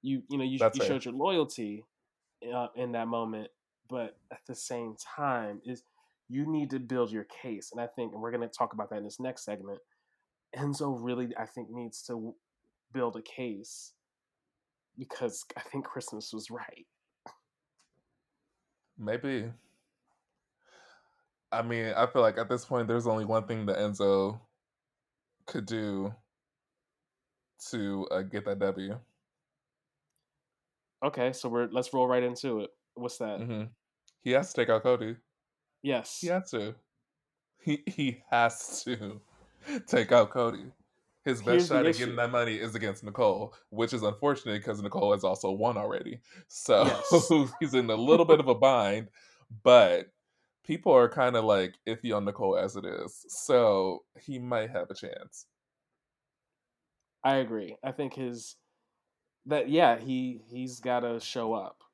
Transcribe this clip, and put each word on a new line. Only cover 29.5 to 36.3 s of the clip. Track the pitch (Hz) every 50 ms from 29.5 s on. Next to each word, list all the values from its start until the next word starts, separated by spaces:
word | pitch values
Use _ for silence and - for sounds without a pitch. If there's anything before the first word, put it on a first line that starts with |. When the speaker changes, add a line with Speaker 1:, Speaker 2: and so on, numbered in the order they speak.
| _ _ _ _ _ _ _ _ _ _ _ _ _ _ _ _ _ _ _ _ _ _ _ _ _ _ _ _ _ _ -
Speaker 1:
Okay, | 143 143 - 123 127 131
so | 131 - 127
we're, | 117 120 120 113
let's | - 127 123 - -
roll | 131 127 123
right | 127 123 123
into | 123 123 123 - 139 120 110
it. | 101 - _ _ _ _ _
What's | - 120 123 - -
that? | 123 110 104 98
Speaker 2:
Mm-hmm. | 110 120 117 107 107 117 - _ _ _ _ _ _ _ _ _
He | _ 127
has | 123 131 139 -
to | - -
take | 120 110
out | 113 110 -
Cody. | 127 127 117 110 110 117 117 _ _ _ _ _ _ _ _ _ _ _ _ _
Speaker 1:
Yes. | 139 135 120 110 - - -
Speaker 2:
He | -
has | 170